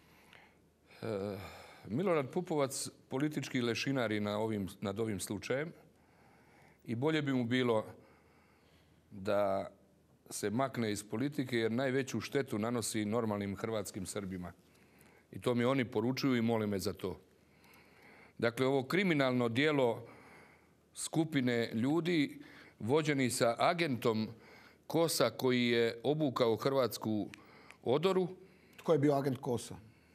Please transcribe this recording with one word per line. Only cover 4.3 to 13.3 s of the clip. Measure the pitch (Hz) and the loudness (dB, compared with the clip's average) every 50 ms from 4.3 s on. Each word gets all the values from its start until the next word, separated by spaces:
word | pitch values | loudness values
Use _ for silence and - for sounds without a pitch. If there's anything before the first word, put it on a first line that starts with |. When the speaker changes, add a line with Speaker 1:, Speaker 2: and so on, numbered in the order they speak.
| 104 | 0
Speaker 1:
ovim, | 104 110 110 107 104 98 90 - - | 0 0 0 -2 -2 -4 -6 -6 -6
nad | - 98 98 107 | -4 -4 -2 -2
ovim | 113 110 101 92 | -2 -2 -2 -4
slučajem. | - - 107 95 - - 127 135 156 170 - - - - _ _ _ _ _ _ - - - - - - - - - - - _ _ | -4 -6 -6 -8 -2 -2 -2 -2 -2 -6 -10 -16 -20 -20 _ _ _ _ _ _ -20 -20 -20 -20 -20 -20 -20 -20 -20 -20 -20 _ _
I | - 117 | -6 -4
bolje | 113 135 160 160 156 | -2 0 0 0 0
bi | 143 135 135 | 0 2 0
mu | 127 120 | 0 2
bilo | 113 123 127 127 120 113 107 104 - - - - - - - _ _ _ _ _ _ _ _ _ _ _ _ _ _ _ _ _ _ | 2 2 2 4 4 2 2 0 -4 -12 -20 -20 -20 -20 -20 _ _ _ _ _ _ _ _ _ _ _ _ _ _ _ _ _ _
da | 107 101 95 104 101 101 104 98 98 95 95 - - _ _ _ _ _ _ _ - _ _ - | -14 -6 -2 0 2 2 2 2 0 0 -2 -6 -12 _ _ _ _ _ _ _ -20 _ _ -14
se | - - - 104 | -8 -4 -4 -2
makne | 104 127 139 131 - 123 117 107 | 0 0 0 0 0 -2 -2 -2
iz | 104 95 - | -2 -4 -6
politike, | - - 110 131 147 143 - 131 127 123 | -6 -4 -2 -2 -2 -2 -2 -2 0 0
jer | 117 113 110 | 0 2 2
najveću | 113 123 139 131 127 139 131 131 - 110 | 0 0 0 0 0 0 -2 -2 -4 -6
štetu | - - - 139 127 - 117 104 | -6 -2 -2 -2 -2 0 -2 -2
nanosi | 107 117 123 120 104 - - 110 107 | 0 0 0 -2 -2 -2 -2 -2 0
normalnim | 104 107 120 117 110 | 0 0 0 0 0